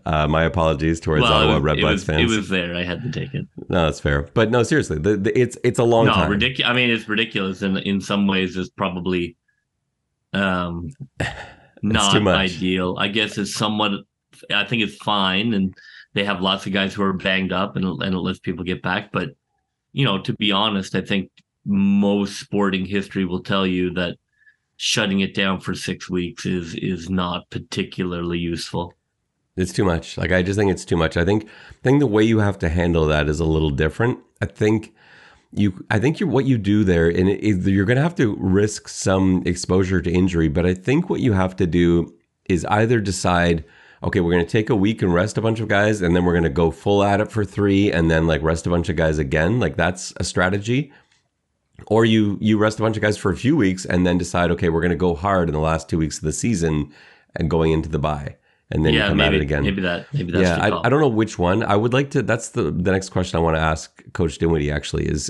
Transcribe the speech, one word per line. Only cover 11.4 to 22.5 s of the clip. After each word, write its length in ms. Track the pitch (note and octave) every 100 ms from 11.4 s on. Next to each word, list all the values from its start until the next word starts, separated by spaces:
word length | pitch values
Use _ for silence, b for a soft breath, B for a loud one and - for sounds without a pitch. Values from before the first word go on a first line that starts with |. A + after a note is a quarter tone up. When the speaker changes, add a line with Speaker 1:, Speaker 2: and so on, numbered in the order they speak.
| B B B B
Speaker 2:
not 320 | G#2 A2 G2+
Speaker 1:
too 60 | G2+
much. 180 | G2+ F2+
Speaker 2:
ideal. 600 | F#2+ D#2+ F#2 F#2 F2+ -
I 80 | G2+
guess 320 | G#2+ G#2+ G#2+
it's 160 | G2 -
somewhat, 380 | G#2+ G#2 G#2 G2 - _ _ - -
I 100 | G2+ G2+
think 180 | A#2
it's 140 | G2+ -
fine, 580 | - G#2 F#2+ F#2+ A#2 G#2
and 200 | F#2+ - B B B
they 100 | G#2
have 160 | G2+ F#2+
lots 280 | F#2+ F#2+ G#2
of 60 |
guys 200 | G2 G2
who 80 | G2+
are 120 | G2
banged 380 | F2+ F#2+ F#2+ F#2+
up, 240 | F2+ G2+ -
and, 80 |
and 300 | F#2 E2+ F#2+
it 60 | F#2
lets 180 | F#2 F#2
people 260 | - E2+
get 200 | F2+ F2
back. 280 | F2+ G2 -
But, 180 | F#2+ E2+ - _ _ _ _ _
you 140 | C#3 C3
know, 160 | F#2+
to 120 | F#2+
be 180 | A2 G#2+
honest, 420 | G2 A2 G2+ G2
I 80 | F#2+
think 300 | F#2 G2 F#2 _ _ _ -
most 680 | G2+ G2 G2+ G2+ G2+ G2+ -
sporting 460 | -